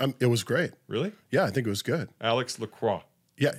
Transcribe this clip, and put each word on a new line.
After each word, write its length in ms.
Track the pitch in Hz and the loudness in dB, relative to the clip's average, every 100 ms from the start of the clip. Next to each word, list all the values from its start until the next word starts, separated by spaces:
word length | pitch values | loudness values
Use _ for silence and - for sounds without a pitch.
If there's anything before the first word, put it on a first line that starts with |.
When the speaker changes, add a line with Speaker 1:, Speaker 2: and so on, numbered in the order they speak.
Speaker 1:
I'm, 140 | 135 - | -4 2
it 80 | 123 | 2
was 160 | 117 | 2
great. 280 | - 127 170 - - | 0 0 -2 -4 -8
Speaker 2:
Really? 240 | 104 180 214 _ | -4 -4 -6 _
Speaker 1:
Yeah, 140 | 143 | 2
I 60 | - | 2
think 160 | 101 113 | 0 -2
it 40 | |
was 120 | 101 | -2
good. 260 | - 165 - - | -2 -2 -4 -4
Speaker 2:
Alex 360 | 110 120 123 - | 0 2 0 -6
Lacroix. 440 | 110 - 113 92 - _ _ - | -10 -4 -2 -2 -6 _ _ -2
Speaker 1:
Yeah, 160 | 139 | -2